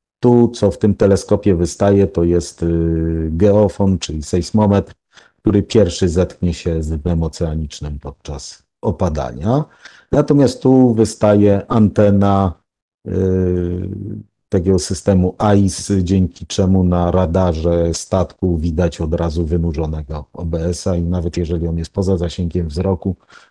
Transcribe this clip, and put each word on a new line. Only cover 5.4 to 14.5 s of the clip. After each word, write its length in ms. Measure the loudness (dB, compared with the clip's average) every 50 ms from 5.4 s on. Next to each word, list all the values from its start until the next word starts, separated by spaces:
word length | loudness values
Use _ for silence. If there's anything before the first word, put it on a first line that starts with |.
| _ 2 2 4 2
pierwszy 460 | 2 2 2 2 2 2 0 -2 0
zetknie 440 | 0 0 0 -2 -2 -4 -4 -4 -4
się 300 | -4 -4 -4 -4 -4 -4
z 180 | -4 -6 -4
dnem 220 | -4 -2 -2 -2 -2
oceanicznym 760 | -4 -4 -6 -6 -4 -4 -6 -6 -8 -10 -12 -12 -10 -10 -10
podczas 640 | -12 -14 -16 -16 _ -14 -14 -12 -14 -16 -20 -20 _ _ _ _
opadania. 840 | -6 -4 -4 -2 -4 -4 -2 -4 -6 -8 -8 -6 -2 -2 0 0 -2 -4 _ _ _ -20 -20 -20 _ _
Natomiast 500 | 0 0 2 2 4 4 4 2 2 0
tu 320 | 2 4 4 6 6 4 4
wystaje 760 | 2 2 0 0 0 2 4 4 4 4 4 2 2 0 0
antena, 840 | 2 2 4 4 4 4 4 4 4 4 2 2 2 2 0 0 -2 -6 _ _ _ _ _ _ _ _ _ -6
y, 800 | -4 -2 0 0 0 0 0 0 0 -2 -2 -4 -4 -6 -8 -8 -10 -10 -10 -12 -12 -12 -14 -18 _ _ _
takiego 300 | _